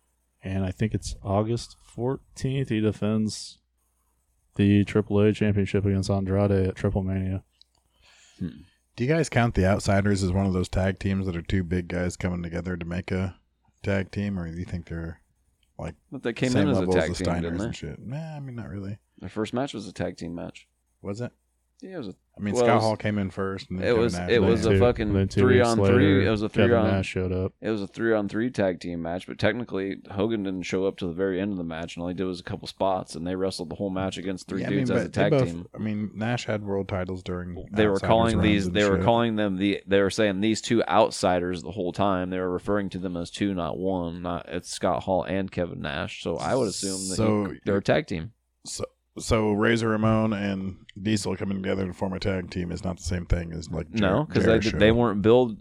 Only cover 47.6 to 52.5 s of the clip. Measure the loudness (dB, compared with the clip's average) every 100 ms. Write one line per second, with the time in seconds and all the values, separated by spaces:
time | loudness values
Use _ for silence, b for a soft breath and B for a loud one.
47.6 | -2 -2 0 -2 -2 -8 -8 _ _ _
48.6 | -14 -10 -10 _ _ -10 -2 2 2 4
49.6 | 4 4 2 2 4 4 2 -2 -2 -4
50.6 | -6 -10 -16 -6 -2 0 -2 -4 -4 -4
51.6 | -2 -2 -4 -4 -6 -2 -2 -2 -4